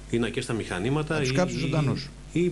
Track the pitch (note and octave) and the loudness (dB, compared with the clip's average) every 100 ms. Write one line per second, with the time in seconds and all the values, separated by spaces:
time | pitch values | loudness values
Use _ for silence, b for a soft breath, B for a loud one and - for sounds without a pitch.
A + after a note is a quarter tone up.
0 | - A#2 A2+ - B2 A2+ F#2+ F#2 A2 D3 | -2 0 0 -2 -2 -2 -2 -2 0 2
1 | D3+ D#3 C3 C3+ F3+ - C3+ D3 C#3 F#2+ | 2 0 2 2 2 0 0 2 2 0
2 | - - - E3 F3+ | -4 -12 -4 0 2